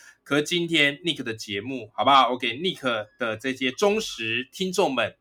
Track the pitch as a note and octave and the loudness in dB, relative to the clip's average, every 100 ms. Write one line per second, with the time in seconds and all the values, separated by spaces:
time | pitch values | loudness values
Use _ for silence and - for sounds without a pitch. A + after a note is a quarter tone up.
0 | - _ - C#3+ D3+ F3 E3+ D#3+ C#3+ C#3+ | -20 _ -2 0 0 -2 2 4 2 2
1 | E3+ D3 A#2+ A2 - G2+ A#2+ C3 G#2+ - | -6 -4 -6 -8 -6 -6 -6 -8 -8 0
2 | A#2 C#3 A#2+ B2+ B2 A#2 F#3 D3+ C3 A2+ | 4 6 6 2 -4 -2 -4 -2 -2 -2
3 | G#2 - A#2 A2 C3+ C3 C3 C3 G3 G#3+ | -6 -6 -4 -4 -4 -2 -2 2 2 2
4 | A3 - A2+ A#2 C3 - F#3 F#3 E3+ B2+ | -4 -6 -4 -4 -6 -4 -4 2 2 2
5 | G#2 - | -2 -4